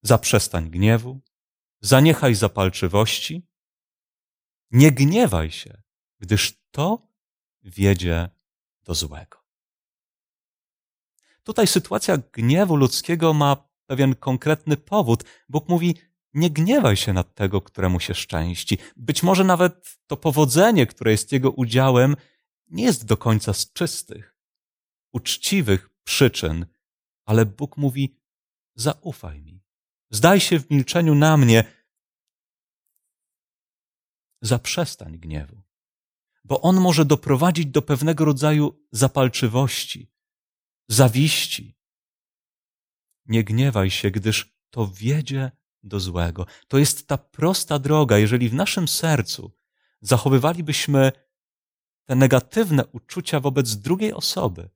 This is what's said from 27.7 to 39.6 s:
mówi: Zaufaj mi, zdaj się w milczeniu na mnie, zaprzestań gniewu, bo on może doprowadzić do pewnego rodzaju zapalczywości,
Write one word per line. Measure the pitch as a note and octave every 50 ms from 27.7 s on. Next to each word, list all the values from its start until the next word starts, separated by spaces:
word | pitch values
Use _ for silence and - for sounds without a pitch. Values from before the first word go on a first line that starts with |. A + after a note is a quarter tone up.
| _
mówi: | D3 C#3+ C#3 B2 C#3 C#3 B2+ _ _ _ _ _ _ _ _ _ _ _ _ _
Zaufaj | A2+ A2+ D3 - _ _ F3 - - - E2+ D2+ D2
mi, | D2+ D#2 E2+ F#2+ _ _ _ _ _ _ _ _ _ _
zdaj | A2+ G#2+ D#3 E3+ G3 G3
się | - - F3+ D#3
w | C3+ _
milczeniu | D3 C#3 B2+ - - E3+ E3+ D#3+ D3+
na | C#3+ D3+ D#3+ D#3
mnie, | D3+ C3 A#2 A2+ A2+ A2 - _ _ _ _ _ _ _ _ _ _ _ _ _ _ _ _ _ _ _ _ _ _ _ _ _ _ _ _ _ _ _ _ _ _ _ _ _ _ _ _ _ _ _ _ _ _ _ _ _ _ _ _ _ _
zaprzestań | A#2+ G#2+ C3 A#2+ - - - F3+ E3 - - _ - D#2 D#2+ E2+
gniewu, | F2+ D#2+ D#2 D2+ C#2+ C#2 - G2+ _ _ _ _ _ _ _ _ _ _ _ _ _ _ _ _ _
bo | - C#3+ -
on | - E3+ F#3 F#3+
może | F#3 F3+ D#3 D3+ D#3+
doprowadzić | C3+ D3 - - D3 C#3 B2+ D#3+ F3+ D#3+ D#3+ D#3+
do | C#3 - D3+
pewnego | - - D3 B2 C#3+ D#3+ E3 D3+ D#3+
rodzaju | D#3 C#3+ B2+ D3 D3+ D3+ D3+ D3 - - _ _ _
zapalczywości, | - G#2+ C3+ B2+ _ D3 C3 B2+ - - C3 A2+ A2 B2+